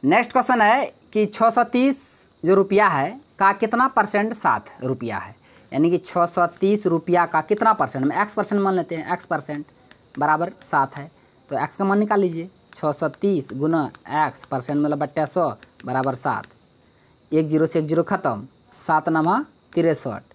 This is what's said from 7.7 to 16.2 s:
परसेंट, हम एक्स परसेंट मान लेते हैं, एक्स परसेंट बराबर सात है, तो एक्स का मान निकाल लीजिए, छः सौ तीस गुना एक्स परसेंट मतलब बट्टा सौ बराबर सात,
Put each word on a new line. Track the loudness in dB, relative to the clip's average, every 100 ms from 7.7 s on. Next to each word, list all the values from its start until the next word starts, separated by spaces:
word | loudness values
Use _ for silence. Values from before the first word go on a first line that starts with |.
परसेंट, | 2 0 0 -2
हम |
एक्स | 0 -2
परसेंट | -2 -2 0
मान | 0
लेते | 0 -2 -8
हैं, | -6
एक्स | -8 -4
परसेंट | -8 -6 -10 -12 _ _ -20 _ -4
बराबर | 0 0 -2 -6
सात | -2 0 0 -4
है, | -18 _ _ _ _
तो | -6
एक्स | -6 -2
का | 0
मान | 2
निकाल | 2 2
लीजिए, | 0 -2 -10 _ _
छः | -6 -4
सौ | -2 -4
तीस | -2 0 0 -2
गुना | -4 -2 0 -2 -8 -8 -2
एक्स | -2 -4
परसेंट | -8 -6 -4 -2
मतलब | 0 -2
बट्टा | -4 -2 -2
सौ | 0 -2 -4 -16 _ -6
बराबर | -2 -2
सात, | -2